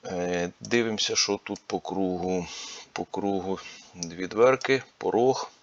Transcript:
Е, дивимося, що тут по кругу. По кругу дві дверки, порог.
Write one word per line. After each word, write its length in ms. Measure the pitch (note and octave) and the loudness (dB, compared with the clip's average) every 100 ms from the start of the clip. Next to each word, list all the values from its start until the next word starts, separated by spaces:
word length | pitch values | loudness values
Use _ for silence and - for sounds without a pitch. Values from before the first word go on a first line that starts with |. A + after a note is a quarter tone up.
| G2 | -6
Е, 440 | F#2 F2+ F2 F2 - | -4 -2 0 -2 -6
дивимося, 560 | G#2+ A#2 A2+ G#2+ - A2 | 0 2 2 0 0 0
що 240 | - G2+ | 0 -2
тут 160 | - G2+ _ | -4 -10 _
по 120 | F#2+ | -6
кругу. 680 | - F#2 F#2 F2+ F2+ F#2 E2+ - - - - | -2 -2 0 0 0 -2 -4 -10 -12 -14 -10
По 140 | - F2+ | -8 -6
кругу 540 | - G2+ G2 F#2 F#2+ - - - | -4 -2 -2 -2 -6 -8 -18 -20
дві 340 | F#2+ E2+ E2 F#2 | -10 -10 -6 -4
дверки, 560 | G2+ B2 C3 - C3+ - _ | 6 6 6 2 0 0 _
порог. 540 | - G2+ B2+ B2+ - - | 2 4 4 2 -4 -12